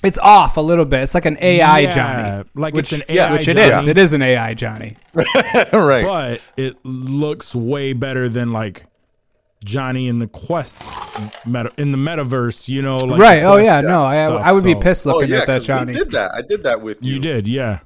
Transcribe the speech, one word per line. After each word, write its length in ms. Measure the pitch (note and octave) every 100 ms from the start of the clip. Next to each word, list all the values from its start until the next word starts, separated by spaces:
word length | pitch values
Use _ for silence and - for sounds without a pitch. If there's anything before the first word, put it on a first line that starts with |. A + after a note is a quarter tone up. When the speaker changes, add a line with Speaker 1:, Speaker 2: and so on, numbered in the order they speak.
Speaker 1:
It's 140 | G3 -
off 400 | G3 G#3 D#3 -
a 40 |
little 240 | D#3 E3+ D3
bit. 180 | C3+
It's 100 | C3+
like 120 | F3 D#3
an 120 | D3+
A 200 | F3+ F3
I 180 | D#3+ D#3
Speaker 2:
Yeah, 100 | C#3+
Speaker 1:
Johnny. 580 | C3 B2 B2+ G#2+ G2+ G2+ -
Speaker 2:
like 180 | D#3
Speaker 1:
Which, 200 | D3+ D3
Speaker 2:
it's 80 | D3+ C#3
an 80 | E3
Speaker 3:
Yeah. 120 | E3
Speaker 2:
A 20 |
I 40 |
Speaker 1:
which 140 | D3 C#3+
it 100 | E3+
is. 120 | G3+
Speaker 2:
Johnny. 220 | G#2+ D3
Speaker 1:
It 60 | D#3+
is 140 | F#3
an 80 | D3+
A 140 | C3 B2
I 160 | A2+ A2+
Johnny. 400 | A2+ A2 A2 G#2+ _
Speaker 3:
<laughs> 0 | - - C4 - A5+ G#3
Right. 320 | G#3+ D#3+ C3
Speaker 2:
But 380 | C#3+ F3+ C3 A#2 - -
it 260 | C3 B2 C3
looks 680 | B2+ B2+ C#3 D3+ D3 -
way 400 | B2 A#2 C#3+ C#3
better 340 | C3 C3+ C3 B2+
than, 240 | A#2 A#2+
like, 320 | A2+ A2 F2 _ _ _ _ _ _ _ _ G2+
Johnny 420 | A#2+ C3 B2+ B2+
in 100 | A#2
the 80 | A2+
Quest 500 | - - E3+ C#3 - - - - - G#3 - -
meta, 260 | B2 A#2 -
in 140 | D3
the 40 | C3+
metaverse, 720 | C#3+ E3 C3+ B2+ A#2+ A2+ -
you 140 | C3
know, 160 | C#3 C3
like, 220 | C3 B2+
Speaker 1:
Right. 200 | A3 E3
Speaker 2:
the 60 | E3+
Speaker 1:
Oh, 80 |
Speaker 2:
Quest 120 | G3+ A3
Speaker 1:
yeah. 160 | D3+
No, 220 | C#3+ F3+
I, 220 | C#3 D3 D#3
Speaker 2:
stuff, 140 | A2+
Speaker 1:
I 80 | D3+
would 120 | G3
be 100 | F#3
Speaker 2:
so. 60 | E3
Speaker 1:
pissed 280 | F3 F3+ C#3+
Speaker 3:
Oh, 40 |
Speaker 1:
looking 180 | D#3+ C3+
Speaker 3:
yeah, 80 | C3
Speaker 1:
at 80 | C3
that 100 | C3
Speaker 3:
'cause 60 | A#2
Speaker 1:
Johnny. 260 | C3 B2
Speaker 3:
we 60 | B2+
did 120 | G4
that. 200 | C3 F#2+
I 80 | -
did 220 | B2+ G#3
that 180 | D3+ A2+
with 160 | A2 G#2+
you. 120 | B2 C3+
Speaker 2:
You 40 |
did, 260 | D3+ C3 G2+
yeah. 320 | C3 B2 G2